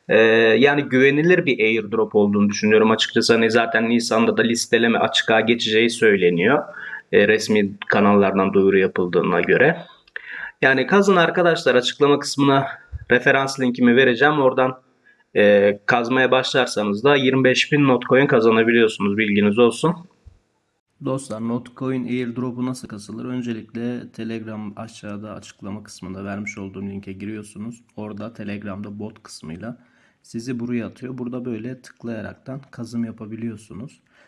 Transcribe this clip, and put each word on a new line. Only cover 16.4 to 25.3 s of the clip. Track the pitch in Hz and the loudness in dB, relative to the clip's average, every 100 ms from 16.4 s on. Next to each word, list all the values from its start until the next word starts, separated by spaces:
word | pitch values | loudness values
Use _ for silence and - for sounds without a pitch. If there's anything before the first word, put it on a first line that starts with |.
| 127 135 120 - 104 101 | 0 -2 -2 -2 -4 0
da | 143 143 | 2 2
yirmi | 131 131 | 2 2
beş | 131 127 - | 2 2 0
bin | 147 139 | 2 2
Notcoin | 123 - 131 143 | 2 2 2 4
kazanabiliyorsunuz. | 127 113 113 113 117 110 - 101 101 | 4 4 2 2 4 2 0 -4 -2
Bilginiz | 107 104 104 104 | 0 2 2 4
olsun. | 120 110 156 170 - _ - _ _ _ _ _ _ - 135 | 2 2 -2 -4 -10 _ -20 _ _ _ _ _ _ -12 -8
Dostlar, | 135 135 107 117 | -8 -8 -10 -6
Notcoin | 120 123 - 131 131 120 | -6 -8 -10 -6 -6 -6
airdrop'u | 123 123 120 123 120 127 | -6 -6 -8 -8 -6 -8
nasıl | 127 - | -8 -12
kasılır? | 107 101 110 127 | -16 -14 -12 -10
Öncelikle | 127 120 110 104 113 120 120 104 | -8 -8 -10 -10 -10 -8 -8 -12
Telegram | - 113 113 110 107 107 101 | -12 -10 -10 -10 -12 -12 -14
aşağıda | 110 - 107 101 107 | -16 -16 -14 -14 -14